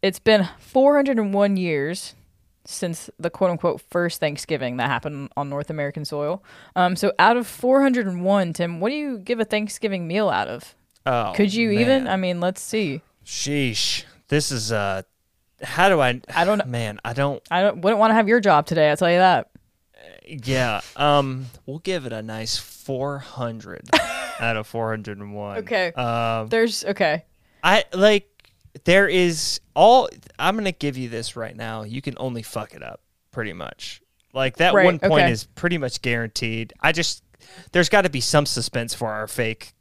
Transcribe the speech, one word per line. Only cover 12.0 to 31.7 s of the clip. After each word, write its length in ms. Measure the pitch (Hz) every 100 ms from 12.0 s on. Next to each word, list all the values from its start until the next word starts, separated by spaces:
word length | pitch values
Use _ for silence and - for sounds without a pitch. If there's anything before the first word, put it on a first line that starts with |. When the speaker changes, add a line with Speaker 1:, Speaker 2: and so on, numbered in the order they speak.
| 247
Speaker 2:
man. 20 |
Speaker 1:
I 80 | 190
mean, 240 | 185 175
let's 220 | 175 190
see. 400 | - 220 190 139 _ _
Speaker 2:
Sheesh. 840 | - - 135 147 131 104 - - - _ _
This 220 | 147 147
is, 200 | 131 107
uh, 320 | 113 101 95 95 _ _ _ _ _
how 260 | - - 190
do 120 | 175
I, 180 | 131 123 - 170
Speaker 1:
I 100 | 175
don't 120 | 208
know. 80 | 160
Speaker 2:
man, 340 | 120 113 107 113
I 80 |
don't 280 | 120 143 139 -
Speaker 1:
I 100 | 175
don't, 200 | 202 185
wouldn't 180 | 185 220
wanna 160 | 220 220
have 120 | 208
your 120 | 233
job 260 | 202 151 147
today, 240 | 160 151
I'll 80 | 147
tell 140 | 175
you 80 | 175
that. 300 | 185 156 104 - _ _ _ _ 71 - -
Speaker 2:
Yeah. 560 | 151 113 131 123 104 - -
Um, 500 | 147 147 139 131 131 - -
we'll 140 | 147
give 260 | 190 185 127
it 80 |
a 80 | 113
nice 360 | 110 110 110 -
four 600 | - - - 135 139 139
hundred 680 | 139 - 120 113 104 90 - - 679
Speaker 1:
<laughs> 260 | - - -
Speaker 2:
out 160 | 117 110
of 100 | 107
four 220 | 117 113
hundred 280 | 110 104 101
and 140 | 101
one. 260 | 104 104 -
Speaker 1:
Okay. 320 | 101 190 180
Speaker 2:
Um, 540 | - 120 117 117 113 110
Speaker 1:
There's, 360 | 226 226 208 -
okay. 380 | 196 175 156 - _ _ _
Speaker 2:
I, 200 | 165 208 -
like, 360 | 185 208 208 - _ _ _ _ - -
there 220 | 185 196
is 520 | 180 180 160 - - _ -
all, 340 | 190 254 - - - -
I'm 160 | 165 214
gonna 160 | 202
give 260 | - 143 127
you 100 | 123
this 260 | 113 113 -
right 200 | 113 107
now. 280 | 113